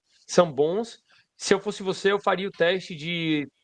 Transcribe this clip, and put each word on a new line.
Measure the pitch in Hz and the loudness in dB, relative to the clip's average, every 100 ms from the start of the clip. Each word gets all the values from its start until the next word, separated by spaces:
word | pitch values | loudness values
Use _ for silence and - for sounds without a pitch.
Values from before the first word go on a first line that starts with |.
| _ _ - | _ _ 0
são | - 175 | 4 4
bons. | 131 151 196 226 - _ _ _ - | 4 0 0 -4 -10 _ _ _ -4
Se | - | 2
eu | 196 | 2
fosse | 208 202 | 0 -6
você, | 190 175 196 | -4 -2 0
eu | 202 | 0
faria | 202 185 196 | 0 -2 -2
o | |
teste | - 170 190 180 | 0 0 0 -4
de | 160 160 170 160 151 139 _ | -10 -8 -4 -2 -2 -4 _